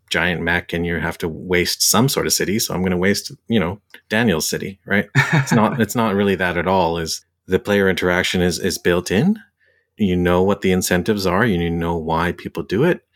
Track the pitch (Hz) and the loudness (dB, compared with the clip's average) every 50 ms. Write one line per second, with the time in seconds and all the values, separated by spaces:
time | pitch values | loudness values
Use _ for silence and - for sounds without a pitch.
0 | _ - - 90 82 90 87 82 85 85 85 87 - - - 85 85 85 85 82 | _ -4 -2 0 0 0 0 -2 -2 0 -2 -2 -2 -4 -4 -4 -2 -2 -2 -2
1 | 78 82 80 - - 85 78 - - 90 90 87 85 - - - - - - 101 | -4 -4 -6 -4 -6 -8 -8 -8 -4 -2 0 0 0 0 -2 -2 0 2 4 4
2 | 123 139 - 95 76 78 - - 87 80 98 113 - - 95 85 92 95 90 90 | 4 2 2 0 -2 0 0 -2 -2 -2 -2 -2 -2 -4 -4 -2 -2 -2 0 0
3 | 90 98 101 - - - - - _ - 117 110 87 85 92 - _ _ - - | 0 0 0 -2 -4 -10 -14 -14 _ -2 0 0 0 0 -4 -8 _ _ -20 -20
4 | _ - 107 110 123 113 87 78 76 - - - - 92 98 _ - - 98 101 | _ -4 -2 0 2 2 2 0 0 -4 -4 -6 -6 -8 -12 _ -6 -2 -2 -2
5 | 101 - - 143 135 - - 151 135 - - 117 107 110 - 139 110 - - 123 | 0 0 0 0 0 2 2 0 0 2 2 2 2 2 2 0 -2 -2 0 -2
6 | 113 110 98 98 101 101 95 85 92 87 87 87 85 92 95 95 87 82 82 85 | -2 0 0 0 2 2 0 0 0 -2 -2 -2 0 2 2 2 2 2 0 -2
7 | 82 80 - - _ _ _ _ _ - 90 92 - - 101 101 98 95 92 - | -4 -6 -8 -10 _ _ _ _ _ -2 -2 -2 0 2 2 2 4 2 2 2
8 | - 90 90 90 92 - - 92 87 90 82 - - 92 78 - - 92 87 87 | 0 0 2 2 0 0 0 2 2 0 0 0 -2 -4 -4 -2 0 0 0 0
9 | 87 - 90 101 151 190 220 226 - _ _ _ _ _ _ _ _ _ _ - | 0 0 0 2 4 2 2 0 -4 _ _ _ _ _ _ _ _ _ _ -2
10 | 107 95 90 90 90 87 90 90 92 98 101 - - 95 92 92 92 - 90 90 | 0 0 2 2 2 4 4 4 4 2 2 0 2 0 2 2 2 0 0 0
11 | 87 - 110 104 95 92 87 95 117 120 95 85 85 85 85 85 85 85 85 82 | 0 0 -2 0 0 0 0 2 2 2 2 0 0 -2 -2 -2 -2 -2 -4 -4
12 | 78 80 82 82 85 87 82 - - - - 87 80 - 92 101 143 180 - - | -4 -2 -2 0 0 -2 -4 -6 -10 -12 -8 -8 -8 -4 -2 0 0 0 0 -2
13 | _ _ _ | _ _ _